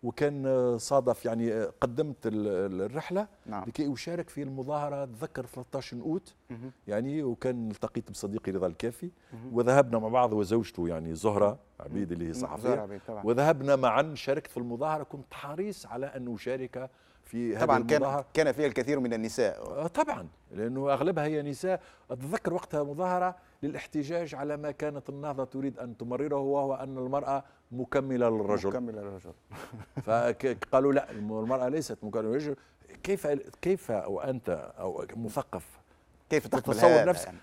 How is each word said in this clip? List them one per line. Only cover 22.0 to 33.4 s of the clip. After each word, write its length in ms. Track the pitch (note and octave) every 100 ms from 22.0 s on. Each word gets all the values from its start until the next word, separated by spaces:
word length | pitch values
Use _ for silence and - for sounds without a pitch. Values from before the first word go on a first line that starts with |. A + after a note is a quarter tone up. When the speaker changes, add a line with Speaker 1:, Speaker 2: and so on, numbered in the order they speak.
| _
Speaker 1:
أتذكر 420 | B2 C3+ E3 -
وقتها 300 | F3 - D#3
مظاهرة 520 | C#3+ C#3+ F#3 F3+ F3+ F3+ - _
للاحتجاج 720 | C#3+ C#3 - D#3 C#3+ E3+ E3 C3+
على 220 | C#3+ D3
ما 140 | D3
كانت 380 | C#3+ D3+ C#3+ -
النهضة 340 | C#3+ D3 C3+
تريد 360 | B2+ C3+ C3+ A#2+
أن 180 | B2 A2+
تمرره، 380 | A#2 B2 D3 C#3+
وهو 380 | C3+ C#3+ C3+
أن 240 | C3+ C3+ C3
المرأة 460 | B2+ C#3 C3+ C3+ - _ _
مكملة 580 | A#2+ B2+ C#3+ C3+ B2+ A#2+
للرجل. 400 | A2+ G2+ G#2 F#2+
Speaker 2:
مكملة 320 | B2+ A#2+ G#2+
للرجل. 300 | G2+ F#2+ F2 - _ - -
Speaker 1:
<laughs> 340 | A2+ - - C3
فك-، 600 | A2+ A#2+ A#2 C3+ G#2+ -
قالوا: 220 | C3 C#3
"لا، 180 | C#3 -
الم-، 280 | A2+ G#2 A2
المرأة 300 | A2 C3 B2+
ليست 280 | D3+ C#3+ A2
مكملة 240 | A2 A2 A2
للرجل." 280 | B2+ D3+ C#3 _ _ - -
كيف، 240 | - F#3+ G3+ D3